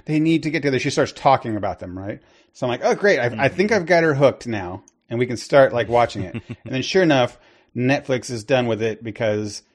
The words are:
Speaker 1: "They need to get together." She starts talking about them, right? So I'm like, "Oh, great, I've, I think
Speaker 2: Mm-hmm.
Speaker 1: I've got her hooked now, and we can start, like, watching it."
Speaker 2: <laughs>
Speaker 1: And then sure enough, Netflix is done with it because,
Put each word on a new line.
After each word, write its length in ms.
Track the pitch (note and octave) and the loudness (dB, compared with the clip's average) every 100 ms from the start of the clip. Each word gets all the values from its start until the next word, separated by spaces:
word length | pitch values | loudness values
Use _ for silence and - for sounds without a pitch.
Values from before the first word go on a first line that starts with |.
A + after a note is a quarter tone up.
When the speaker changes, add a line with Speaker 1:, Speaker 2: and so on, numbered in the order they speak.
Speaker 1:
"They 160 | - D#3 | -4 0
need 220 | D#3+ D#3+ | 2 2
to 80 | D#3 | 0
get 80 | D3+ | -4
together." 200 | C#3 B2+ | 0 -2
She 120 | C#3 | -2
starts 220 | D#3+ B2+ | 0 -2
talking 440 | - C#3+ C3 A#2+ G#2+ | 0 2 2 0 -4
about 220 | G2 F2 | -4 -6
them, 200 | F#2 F2+ | -10 -10
right? 220 | G2 B2 _ _ _ | -10 -12 _ _ _
So 140 | - B2+ | -6 -4
I'm 40 | |
like, 120 | B2 | -2
"Oh, 100 | - | 0
great, 240 | - G3+ D#3 | 2 2 2
I've, 200 | A#2+ A2+ | 0 0
I 100 | C3+ | 0
think 220 | - G#3 | 2 0
Speaker 2:
Mm-hmm. 100 | A3 | 0
Speaker 1:
I've 60 | E3 | 2
got 160 | F3 | 2
her 100 | E3 | 4
hooked 320 | C#3 C#3 - A#2+ | 4 4 2 -4
now, 360 | G#2+ F2+ F#2+ _ _ - | -6 -6 -12 _ _ -6
and 100 | A#2 | -2
we 80 | B2 | -2
can 100 | A#2 | -4
start, 340 | - D3 C3+ | 2 4 6
like, 160 | A#2+ G#2+ | 4 0
watching 340 | A#2+ A#2 G#2 | 2 2 -2
it." 120 | F#2 | -8
Speaker 2:
<laughs> 300 | - - A2+ | -10 -12 -16
Speaker 1:
And 100 | - | -10
then 80 | C3 | -6
sure 200 | C3 F#3+ | -2 2
enough, 360 | F3 C3+ A#2+ - _ _ _ | 4 4 2 -4 _ _ _
Netflix 560 | - B2+ C#3 - B2+ - | -4 -2 0 -2 -6 -6
is 140 | A#2+ | -8
done 220 | G#2 C3 A#2+ | 0 0 2
with 160 | G#2+ | -2
it 200 | A2+ G#2+ | -2 -6
because, 600 | A#2 - A2+ G#2+ G#2 G#2 - | -10 -4 -2 -2 -4 -10 -18